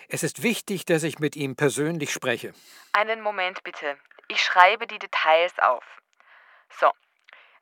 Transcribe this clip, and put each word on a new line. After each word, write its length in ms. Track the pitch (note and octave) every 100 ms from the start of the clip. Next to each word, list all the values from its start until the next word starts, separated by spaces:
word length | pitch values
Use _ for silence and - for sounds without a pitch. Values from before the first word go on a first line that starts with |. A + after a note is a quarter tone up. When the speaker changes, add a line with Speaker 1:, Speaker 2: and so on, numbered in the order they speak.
| -
Speaker 1:
Es 160 | C#3
ist 220 | D3+ -
wichtig, 400 | G3 A3 - F#3+
dass 180 | - E3
ich 160 | D#3+ C3
mit 160 | D3+
ihm 220 | D3+ C#3 B2+
persönlich 560 | D3 B2+ D3+ E3+ C#3+
spreche. 420 | - B2+ A#2 - - - - -
Speaker 2:
Einen 280 | G3+ G#3+ A3+
Moment 440 | G#3+ G3+ F#3 F#3+
bitte. 340 | F3+ E3+ D3+ C#3+ _ - -
Ich 120 | D3+
schreibe 460 | - F#3 F#3 A3 A#3
die 140 | G#3+
Details 580 | G3 - D#3+ D#3+ F3 -
auf. 240 | G2+ B2+ - - _ _ _ - _ _ _ -
So. 100 | D#3 - _ _ _ - - _